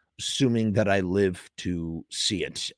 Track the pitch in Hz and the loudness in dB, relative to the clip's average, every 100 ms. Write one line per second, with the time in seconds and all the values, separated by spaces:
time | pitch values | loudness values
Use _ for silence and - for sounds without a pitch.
0 | _ - - - 131 117 110 104 101 98 | _ -10 -6 -2 0 2 2 2 4 2
1 | 92 95 98 90 - - 90 87 82 82 | 2 4 4 2 -10 -10 -6 -4 -4 -8
2 | - - - 98 71 - - | -8 -4 -2 -2 -4 -6 -10